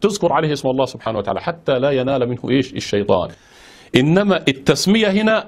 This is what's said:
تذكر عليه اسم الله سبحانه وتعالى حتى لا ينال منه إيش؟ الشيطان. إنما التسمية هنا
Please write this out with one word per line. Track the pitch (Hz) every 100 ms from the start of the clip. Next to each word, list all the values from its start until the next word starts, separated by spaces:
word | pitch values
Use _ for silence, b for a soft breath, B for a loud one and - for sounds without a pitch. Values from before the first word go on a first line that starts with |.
تذكر | 202 - 170
عليه | 143 160
اسم | 143 135
الله | 131
سبحانه | 131 113 - 107
وتعالى | 104 95
حتى | - 165 - 131
لا | 139
ينال | 139 127 139 123
منه | 120 113
إيش؟ | 131 127
الشيطان. | - - 101 101 92 82 - B B B B B 123
إنما | 143 175 208 180
التسمية | - 139 - 147 - 220 214
هنا | 196 214 220